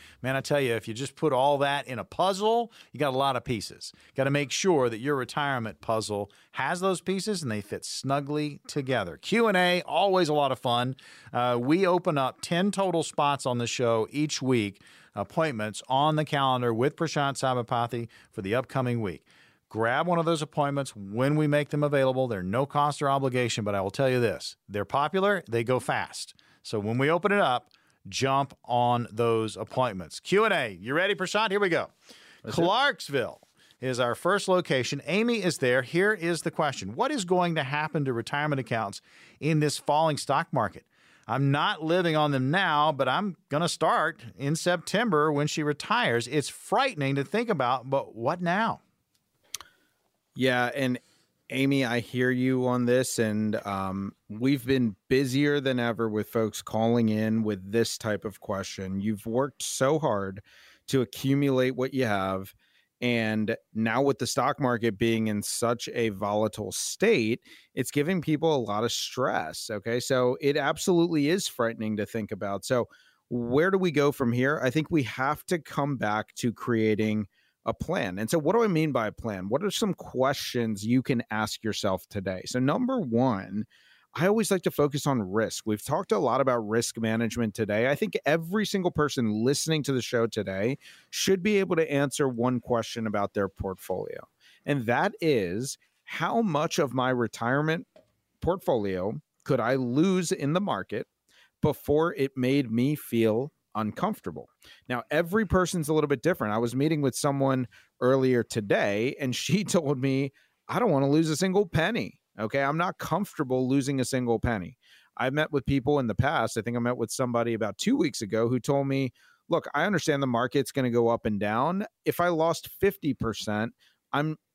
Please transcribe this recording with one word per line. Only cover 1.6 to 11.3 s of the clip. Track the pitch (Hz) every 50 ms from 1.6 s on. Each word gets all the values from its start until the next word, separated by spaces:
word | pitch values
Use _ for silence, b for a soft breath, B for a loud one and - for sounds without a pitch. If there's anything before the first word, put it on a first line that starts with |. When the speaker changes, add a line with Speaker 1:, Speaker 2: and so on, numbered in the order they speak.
| 143 139 143 143 135 -
Speaker 1:
in | 127 110
a | 95
puzzle, | - - - 170 190 202 185 208 220 226 233 233 214 B B B B
you | B 120
got | 147 143 127
a | 131
lot | 135 139 131 123
of | -
pieces. | - 127 104 - - - - - - - b b b b
Gotta | - 135 139
make | 143 143 143 131
sure | - - - 190 175 143 127 120
that | 113 107
your | 117 143 147
retirement | 135 123 117 - 156 147 143 139 123 113 110 95 -
puzzle | - - 113 113 104 101 107 101 104 101 b b b b b
has | - 131 143 170 180
those | 180 196 185 165
pieces | - - 190 196 180 214 214 180
and | 165 123
they | 107 104
fit | 101 - - 95 -
snugly | - - - - 131 135 143 143 139 147 151 151 147 143 143 _ -
together. | - 151 139 131 131 117 101 87 78
Q | - - - - 226 233 220
and | 196
A, | 185 180 180 180 180 165
always | - 139 165 190 202 185 185 175 147
a | 151
lot | 151 143 135
of | 131 -
fun. | - 131 120 120 123 127 127 B B B B B B B